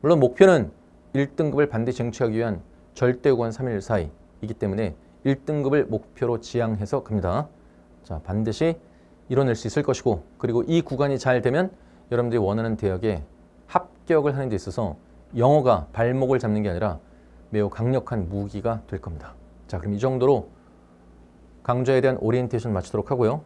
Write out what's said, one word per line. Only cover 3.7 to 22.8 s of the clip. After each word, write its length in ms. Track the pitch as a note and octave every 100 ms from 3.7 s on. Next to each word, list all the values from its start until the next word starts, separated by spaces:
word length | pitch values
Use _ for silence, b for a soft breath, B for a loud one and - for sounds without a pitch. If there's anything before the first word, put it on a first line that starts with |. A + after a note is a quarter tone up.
| G#2+
사이이기 720 | - G#2+ D#2+ - - - A2 A2+
때문에 360 | G#2 G2 G#2+ D#2 b b
일 200 | C3+ C3+
등급을 420 | - D3+ C3+ D3 -
목표로 540 | A2 - - B2 A#2
지향해서 640 | - A#2+ A2+ G#2+ G#2+ C#3
갑니다. 460 | - G#2+ F2+ G2+ D3+ b b b b -
자, 160 | - D#2+
반드시 520 | - G2+ A2 G#2+ D#3+ E3 b b b b -
이뤄낼 280 | B2+ C3+ A2
수 100 | A#2
있을 160 | D3
것이고, 420 | D3 B2+ B2+ G2 - -
그리고 240 | B2 A#2
이 180 | - E3
구간이 380 | D#3+ B2+ C#3+ C3+
잘 240 | C3+ B2+
되면 280 | A#2+ C#3 F#3 - B B B
여러분들이 280 | A#2+ A#2+ A#2
원하는 380 | F#2+ G#2+ A2+ A2
대학에 480 | G2+ F#2 A2 F2+ C#2+ - - _ -
합격을 680 | - - - - E3 D3
하는 140 | C3+ C3
데 80 | G2+
있어서 400 | - F#2+ G#2 D2+ - - - A#2
영어가 520 | B2 D3+ B2+ G2+ D2
발목을 460 | - A#2 C3 C3 C3
잡는 240 | A#2 G#2+
게 80 | G#2
아니라 280 | F2 G#2 D#2+ b b b b -
매우 180 | G#2+ G2+
강력한 600 | - A#2 C3 - A#2 E2+
무기가 540 | G2+ G2+ G#2 G#2+ A2+ -
될 140 | F#2+
겁니다. 340 | - D#2 - - - - -
자, 120 | F#2
그럼 160 | G#2
이 40 | G2+
정도로 500 | C3 C3 C3 C3 - b b b b b - - - - - -
강좌에 360 | - B2 B2+ C3
대한 160 | C3+ -
오리엔테이션 520 | A2 A#2+ B2 A#2+ A2+
마치도록 380 | G2+